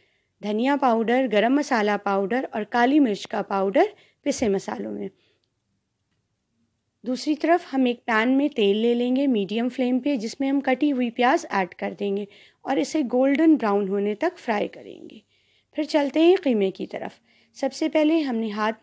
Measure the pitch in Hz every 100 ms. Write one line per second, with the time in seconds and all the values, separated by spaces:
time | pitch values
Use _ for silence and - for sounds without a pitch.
0 | _ _ _ _ 208 214 254 285 262 226
1 | 220 247 262 202 226 277 285 233 208 202
2 | 202 196 196 240 302 233 208 240 254 302
3 | 254 202 - 214 196 196 196 254 415 -
4 | _ _ 285 269 226 196 196 226 214 208
5 | 196 _ _ _ _ _ _ _ _ _
6 | _ _ _ _ _ _ _ _ _ _
7 | 214 254 294 302 311 240 - 269 247 233
8 | - 220 240 269 285 285 202 208 233 240
9 | 247 254 285 220 190 214 247 247 247 254
10 | 277 277 226 - 269 277 262 254 294 254
11 | 240 233 240 339 - 196 185 - 202 190
12 | 202 202 202 - - _ - 277 294 320
13 | 240 247 269 277 330 302 220 202 196 202
14 | 208 208 330 359 - - - - 98 -
15 | - - _ _ _ _ _ - 302 311
16 | 285 302 339 381 285 220 190 - - -
17 | - - _ _ _ - 269 - 320 311
18 | 302 330 277 226 226 208 214 226